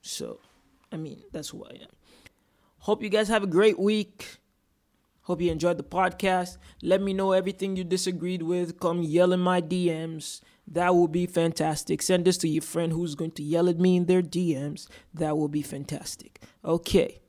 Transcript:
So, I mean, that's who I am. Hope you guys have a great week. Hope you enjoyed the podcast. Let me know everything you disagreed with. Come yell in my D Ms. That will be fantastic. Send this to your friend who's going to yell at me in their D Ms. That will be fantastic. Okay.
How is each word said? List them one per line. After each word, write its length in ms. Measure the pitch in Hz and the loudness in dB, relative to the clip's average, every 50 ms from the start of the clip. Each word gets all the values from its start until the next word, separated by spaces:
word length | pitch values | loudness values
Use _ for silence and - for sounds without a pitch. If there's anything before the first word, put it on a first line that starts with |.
So, 380 | _ - - - - 58 53 - _ _ _ _ _ _ _ _ _ _ | _ -12 -12 -10 -10 -12 -14 -16 _ _ _ _ _ _ _ _ _ _
I 40 | - | -12
mean, 280 | 160 160 151 - - - - | -10 -10 -10 -12 -16 -20 -16
that's 160 | - 151 151 - | -14 -14 -12 -12
who 160 | - - - | -14 -16 -18
I 60 | - | -18
am. 200 | - - - - _ _ _ _ - _ _ - _ _ _ _ _ _ _ _ _ _ | -20 -20 -20 -20 _ _ _ _ -20 _ _ -20 _ _ _ _ _ _ _ _ _ _
Hope 240 | - - 214 214 | -2 -2 -2 -2
you 60 | - 214 | 0 0
guys 180 | 185 214 220 | 0 0 2
have 160 | 196 233 220 | 2 2 0
a 60 | 202 196 | 0 2
great 320 | 156 175 208 220 190 - | 2 6 6 6 4 4
week. 580 | 190 202 214 214 202 - _ _ - - - _ _ _ _ _ _ _ _ _ _ _ _ _ _ _ _ _ | 2 2 2 2 -2 -4 _ _ -18 -18 -18 _ _ _ _ _ _ _ _ _ _ _ _ _ _ _ _ _
Hope 180 | _ - 208 156 | _ -6 -4 0
you 100 | 175 175 | 0 0
enjoyed 260 | 165 156 151 175 175 | 0 2 0 0 0
the 60 | 160 | 0
podcast. 760 | - - - 180 190 180 - - - 190 185 185 180 180 - - - - - _ | -4 -4 0 0 0 0 0 0 0 0 2 0 -2 -4 -10 -18 -20 -20 -20 _
Let 200 | - 170 185 190 | 0 2 2 2
me 100 | 196 196 | 2 0
know 200 | 190 190 190 190 | -2 0 2 2
everything 420 | 185 190 180 190 190 190 196 196 190 | 2 2 2 0 -4 -4 -4 -4 -4
you 80 | 185 | -4
disagreed 600 | 185 165 185 185 185 190 180 170 160 180 180 180 | -2 -2 -2 0 0 -2 -4 -4 -4 -4 -4 -4
with. 360 | 165 160 180 180 180 165 175 - | -2 -2 -2 -2 -2 -4 -6 -4
Come 240 | - 175 170 175 | -2 -2 0 0
yell 300 | 170 156 151 170 180 180 | -2 2 4 4 6 6
in 80 | 180 180 | 4 2
my 180 | 180 180 180 180 | 2 2 2 0
D 280 | 170 156 175 180 175 170 | 0 -2 -2 0 0 0
Ms. 520 | 160 156 165 165 160 156 147 - - - _ _ _ _ _ - | 0 -2 -6 -8 -10 -10 -10 -12 -14 -14 _ _ _ _ _ -6
That 260 | 147 165 180 180 185 | -4 0 2 4 6
will 140 | 175 175 165 | 6 4 4
be 180 | 151 180 180 | 4 0 -2
fantastic. 760 | 180 - 175 165 165 160 - 156 160 156 156 - - 160 156 | 0 0 0 0 0 0 0 -2 -2 -2 -4 -2 -4 -4 -2
Send 260 | - - 185 180 170 | 2 2 2 4 4
this 120 | 185 180 180 | 2 2 2
to 100 | - 165 | 0 0
your 140 | 151 160 | 0 -2
friend 300 | 156 - - 165 170 160 | -4 -4 -4 -2 -2 -2
who's 240 | 160 160 175 165 147 | -2 -2 -4 -4 -4
going 160 | 143 165 165 | -6 -8 -8
to 100 | - - | -6 -8
yell 260 | 147 147 165 170 175 180 | -4 -2 0 2 2 2
at 120 | 170 165 | 2 4
me 160 | 180 185 180 | 4 4 4
in 100 | 180 175 | 4 4
their 160 | 170 185 185 | 4 4 2
D 320 | 180 180 - 175 180 170 156 | 2 0 -2 -2 0 0 0
Ms. 320 | 131 139 147 147 - - - - - - _ | -2 -4 -8 -8 -10 -14 -18 -20 -20 -20 _
That 240 | - 151 151 156 151 | -6 -4 -2 0 0
will 120 | 151 151 147 | 0 0 0
be 140 | 147 151 | -2 -4
fantastic. 800 | 143 - 160 139 139 - 151 - - - - - - - _ - - - _ _ - | -4 -4 -8 -10 -10 -10 -10 -10 -10 -12 -14 -14 -16 -20 _ -20 -20 -20 _ _ -2
Okay. 540 | - 165 170 170 - - 190 - - - - _ | -2 -2 -2 0 2 2 2 2 2 -4 -14 _